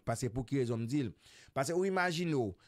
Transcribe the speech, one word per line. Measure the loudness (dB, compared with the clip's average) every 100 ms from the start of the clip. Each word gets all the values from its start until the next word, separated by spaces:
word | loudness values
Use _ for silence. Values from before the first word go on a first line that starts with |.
| -2
paske | -4 -4
pou | -4 -2
ki | 0
rezon | 0 0
m | 0
di | 0
l? | -2 -6 -18 -20 -8 -2
Paske | 0 2
ou | 2
imajine | 2 2 0 0 0
ou, | 0 -4